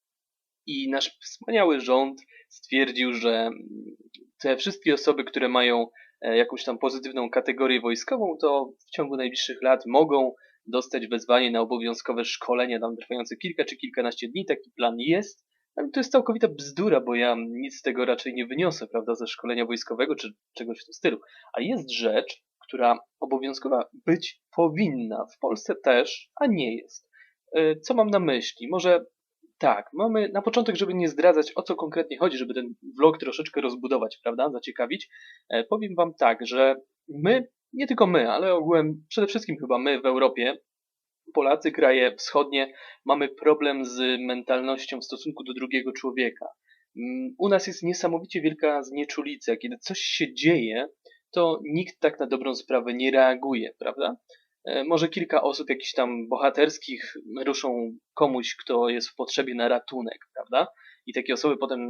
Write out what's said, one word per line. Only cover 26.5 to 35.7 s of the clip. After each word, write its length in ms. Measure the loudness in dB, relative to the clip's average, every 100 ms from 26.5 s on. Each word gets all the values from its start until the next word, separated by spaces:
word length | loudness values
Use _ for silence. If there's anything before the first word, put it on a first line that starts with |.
| 2 0 -4
jest. 320 | -10 -20 _ _ _ _ -4 2
E, 200 | 2 2
co 140 | 0
mam 160 | 2 4
na 100 | 4
myśli? 480 | 2 0 -2 -8 -6
Może 340 | 0 4 4 2 _ _ _ _ 0
tak, 320 | 2 2 -2
mamy 360 | -2 0 0 0
na 120 | -2
początek, 340 | 0 0 0 0
żeby 180 | -2
nie 160 | 0 -2
zdradzać, 420 | 4 6 6 4 -2
o 60 |
co 140 | -4 -4
konkretnie 420 | -4 -2 -4 0
chodzi, 200 | 0 0
żeby 160 | -4
ten 220 | -4 -6 -10 -14 4
vlog 200 | 4 4
troszeczkę 440 | -4 -6 -6 -4
rozbudować, 580 | -4 -4 -2 -2 -2 -6
prawda, 260 | -6 0 -2
zaciekawić, 600 | -2 -10 -6 -4 -4 -10 -20 -20 -20 -4
e, 140 | -4
powiem 320 | -2